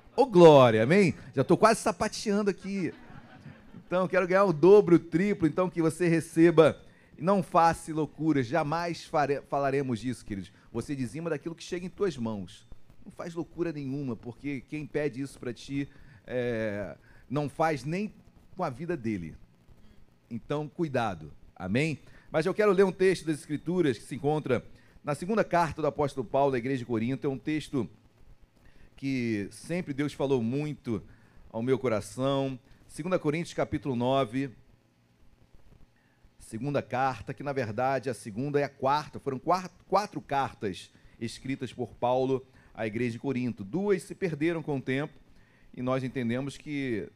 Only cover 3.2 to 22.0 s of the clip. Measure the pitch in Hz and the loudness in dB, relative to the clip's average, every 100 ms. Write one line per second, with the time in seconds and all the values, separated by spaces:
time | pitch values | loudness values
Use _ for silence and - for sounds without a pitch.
3.2 | - - - - - - - 180 185 185 | -20 -20 -20 -20 -20 -20 -4 -2 0 0
4.2 | 185 185 196 156 170 208 170 170 - 160 | 2 4 4 6 10 10 10 6 4 0
5.2 | 202 202 156 185 185 165 160 - 175 165 | 0 0 0 0 -2 0 0 2 2 0
6.2 | - 165 170 160 151 - - - - - | 0 4 6 8 6 4 -8 -20 -20 -6
7.2 | 170 202 151 180 165 165 - 156 147 - | 0 0 2 2 4 2 -4 -4 -4 -2
8.2 | 156 139 117 160 147 165 175 165 - 160 | 0 0 0 -2 -2 -4 -4 -8 -4 0
9.2 | 139 139 - 143 139 135 131 113 123 117 | 0 -2 -4 -2 0 0 -2 -4 -4 -8
10.2 | - 98 87 - - - 151 139 120 143 | -8 -10 -10 -16 -12 -8 -6 -6 -6 -6
11.2 | 170 147 165 165 - 180 180 - 196 135 | -6 -6 -6 -12 -10 -10 -10 -4 -4 -2
12.2 | 113 107 87 - - - - - - - | -6 -6 -10 -16 -20 -20 -18 -20 -20 -14
13.2 | 175 170 156 156 165 147 139 139 135 110 | -12 -10 -10 -6 -6 -6 -6 -6 -6 -8
14.2 | 123 - 139 135 - 151 147 151 147 117 | -10 -12 -8 -8 -8 -10 -6 -4 -4 -4
15.2 | 139 - 127 113 - 139 139 - - - | -10 -10 -10 -10 -8 -6 -6 -10 -20 -20
16.2 | - 123 123 113 110 101 92 - - - | -8 -4 -2 -2 -4 -4 -8 -12 -20 -20
17.2 | - 139 143 - 160 147 131 175 214 - | -8 -4 -4 0 0 -2 -4 -6 -6 -10
18.2 | - - - - 165 120 165 170 113 101 | -20 -20 -18 -8 -6 -6 -6 -6 -4 -4
19.2 | 80 76 - _ - - - - - _ | -6 -14 -20 _ -20 -20 -20 -20 -20 _
20.2 | - 117 - 147 151 - 165 127 113 87 | -14 -12 -6 -6 -6 -6 -4 -2 -2 -4
21.2 | 76 - - - 92 113 160 135 | -12 -18 -20 -12 -4 0 0 -4